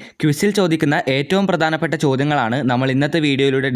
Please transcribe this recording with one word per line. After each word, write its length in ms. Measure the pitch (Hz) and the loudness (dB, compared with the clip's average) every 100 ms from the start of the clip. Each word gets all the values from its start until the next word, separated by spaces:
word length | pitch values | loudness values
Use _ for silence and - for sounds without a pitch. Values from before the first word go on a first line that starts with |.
| - - | -12 -2
ക്വിസിൽ 300 | 156 143 208 208 | 0 2 0 2
ചോദിക്കുന്ന 400 | 180 160 151 151 - 135 | 0 2 0 0 0 -2
ഏറ്റവും 320 | 147 190 190 | 0 0 0
പ്രധാനപ്പെട്ട 480 | 175 160 160 160 156 | 0 0 0 -2 -2
ചോദ്യങ്ങളാണ് 560 | 151 131 143 147 113 127 127 | 0 0 0 0 0 -2 0
നമ്മൾ 200 | 123 135 131 | 0 0 0
ഇന്നത്തെ 260 | 147 165 151 | 0 0 0
വീഡിയോയിലൂടെ 440 | 135 139 135 135 | 2 2 0 0